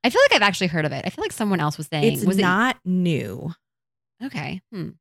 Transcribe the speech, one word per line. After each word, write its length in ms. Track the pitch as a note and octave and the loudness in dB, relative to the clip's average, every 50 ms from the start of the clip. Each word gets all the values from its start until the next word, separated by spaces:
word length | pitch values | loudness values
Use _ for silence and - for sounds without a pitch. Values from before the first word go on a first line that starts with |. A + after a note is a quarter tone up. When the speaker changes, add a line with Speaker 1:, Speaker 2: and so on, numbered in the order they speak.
| - | 0
Speaker 1:
I 80 | B3+ | 2
feel 100 | - - | 4 6
like 120 | C#5 C#5 - | 6 6 6
I've 120 | C#4 G#3 | 4 4
actually 200 | G3+ F#3 - G3 | 2 2 0 -2
heard 180 | F3 D3+ E3 D3+ | 0 0 0 -2
of 60 | D3+ | -2
it. 140 | C#3+ C3+ - | -2 -4 -6
I 20 | - | -6
feel 140 | - - G#4+ | -6 -6 -8
like 80 | F#4+ | -8
someone 300 | - - A3+ G#3 G3 E3+ | -4 -4 0 0 0 0
else 160 | D3+ D3+ D3 | 0 -2 -2
was 100 | - D#3 | -4 -10
saying, 260 | - - D3+ C#3+ - D3 | -6 -2 2 2 2 2
Speaker 2:
It's 80 | C#3 - | 2 0
Speaker 1:
was 120 | F#3+ F#3+ | 2 2
it 40 | F#3+ | 2
Speaker 2:
not 360 | G3 F3+ F3+ G3+ A#3 B3+ - - _ | 2 4 4 4 2 0 0 -4 _
new. 640 | F3+ F3+ F#3 F3+ F3 D#3+ B2+ A#2 G2+ F#2+ A#2+ - D#3+ E3+ _ _ _ _ _ _ _ _ _ _ _ _ _ A#3 | -2 0 0 2 0 0 -2 -4 -6 -8 -8 -10 -10 -10 _ _ _ _ _ _ _ _ _ _ _ _ _ -14
Speaker 1:
Okay. 380 | C4+ - - - - - F#3+ _ _ | -10 -10 -8 -8 -8 -10 -12 _ _
Hmm. 180 | A#3 F#3+ D#3+ E3 E3 _ | -12 -10 -10 -10 -12 _